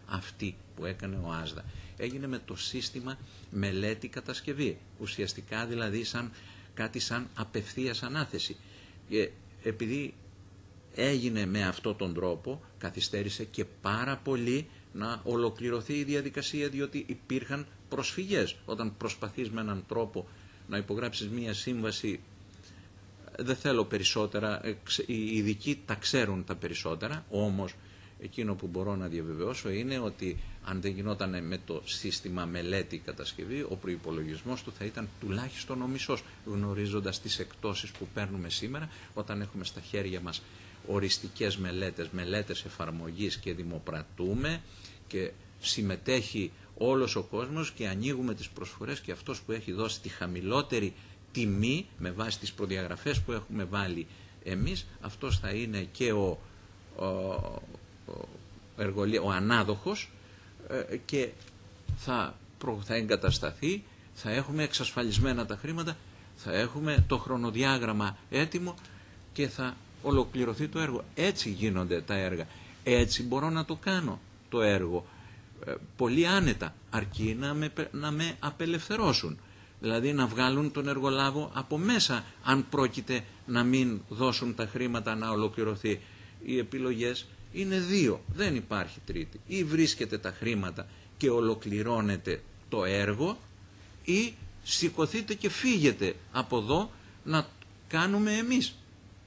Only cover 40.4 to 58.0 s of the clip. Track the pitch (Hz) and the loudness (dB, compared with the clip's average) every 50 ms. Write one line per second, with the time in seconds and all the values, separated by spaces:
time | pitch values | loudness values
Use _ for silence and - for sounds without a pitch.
40.4 | - - - - - - - - - - 101 98 98 90 - - - 98 - - | -10 -12 -18 -18 -18 -18 -18 -14 -6 0 0 2 4 2 2 0 -2 -8 -2 0
41.4 | 113 98 87 101 92 90 87 92 98 90 - 85 82 78 90 90 87 87 101 107 | 0 0 2 0 -2 -2 0 0 -2 -2 -2 -4 -6 -4 -4 -4 -2 0 0 0
42.4 | 104 - 85 - - - - - 82 80 82 82 82 82 82 98 104 90 - - | 0 -2 -6 -6 -6 -8 -8 -6 -6 -6 -4 -6 -6 -6 -4 -2 -2 -2 -2 -2
43.4 | - 98 82 90 85 85 85 78 - 85 78 76 76 - - - 90 95 104 123 | -4 -6 -4 -4 -4 -6 -6 -6 -6 -6 -6 -6 -8 -8 -6 -2 0 0 2 2
44.4 | 143 156 165 160 - - - - - - - - - - - 95 90 - - - | 0 0 -2 -4 -8 -14 -18 -18 -18 -18 -18 -18 -12 -6 -2 -2 -2 -2 -4 -10
45.4 | - - - - - - - 120 104 95 92 90 - 123 131 123 101 - - 107 | -20 -20 -16 -6 -2 0 0 2 2 0 0 0 0 2 2 2 2 0 -2 -2
46.4 | 92 - - - - - - - 110 127 135 135 127 113 - 104 87 - - 110 | -2 -2 -4 -12 -20 -16 -4 2 4 4 6 4 4 2 0 -2 -2 -2 -4 -4
47.4 | 127 135 151 160 151 - - - 110 95 95 98 120 139 139 127 127 120 101 - | -4 -2 -4 -4 -4 -4 -4 -4 -4 -2 -2 0 0 0 0 0 0 -2 -2 -4
48.4 | 82 - - - 90 - - - 110 127 143 - - - 87 - - 143 127 - | -6 -10 -8 -10 -10 -10 -8 -8 -6 -6 -6 -6 -6 -8 -8 -8 -6 -8 -8 -6
49.4 | - - 110 110 101 - 90 104 113 107 - - - - - - 87 90 87 87 | -4 -4 -4 -4 -2 -4 -2 0 0 0 -2 -4 -8 -10 -4 -4 -4 -2 -2 -2
50.4 | 92 98 123 143 143 - 127 110 101 90 - - - - - - - - - 127 | 0 2 2 2 2 2 2 2 2 0 -2 -8 -18 -20 -20 -20 -18 -6 -2 2
51.4 | 113 101 98 101 107 123 143 175 208 - - - 85 90 90 104 110 110 - - | 2 4 4 4 4 4 4 2 0 -6 -8 -6 -6 -4 -2 -2 -2 -4 -4 -4
52.4 | 104 101 - - 101 92 95 95 90 85 87 - - 147 131 - - 127 117 104 | -6 -8 -4 -4 -2 -2 0 -2 -2 -4 -6 -4 -2 2 2 2 2 2 -2 -4
53.4 | - - 113 107 92 90 101 101 98 90 85 82 80 - - - - - - - | -4 -4 -4 -4 -2 0 0 0 0 0 -2 -4 -4 -8 -12 -20 -20 -20 -20 -10
54.4 | - 92 92 98 110 170 190 - - - - - - 107 - - 139 131 - - | -6 -2 0 0 2 0 0 -2 -6 -8 -12 -10 -10 -10 -8 -6 -2 0 0 0
55.4 | - 98 101 113 120 110 104 98 87 - - - 123 117 107 104 98 92 80 - | 0 0 -2 -2 -2 -2 -2 -2 -4 -4 -2 0 2 4 4 4 4 2 2 -2
56.4 | - - - - - - - - - - - - - 95 95 92 95 95 - - | -8 -16 -18 -20 -20 -20 -20 -20 -20 -14 -8 -4 -2 -2 0 0 -2 -2 -2 -2
57.4 | 87 - - - - - - - - - - - | -2 -4 -6 -8 -10 -12 -16 -16 -18 -20 -20 -16